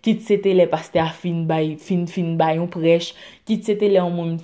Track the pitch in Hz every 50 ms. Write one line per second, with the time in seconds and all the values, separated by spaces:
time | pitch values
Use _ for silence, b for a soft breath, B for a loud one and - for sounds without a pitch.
0 | - 226 220 - - - 208 196 202 196 185 185 170 165 165 160 - - - 170
1 | 160 160 165 - - 180 170 165 165 160 160 160 156 156 156 156 - - 185 180
2 | 175 170 - 196 170 165 165 160 160 160 160 165 175 175 - 170 160 165 170 170
3 | 170 - B B B B B B B - 220 - - 220 208 208 208 202 196 180
4 | 180 175 175 170 170 165 165 165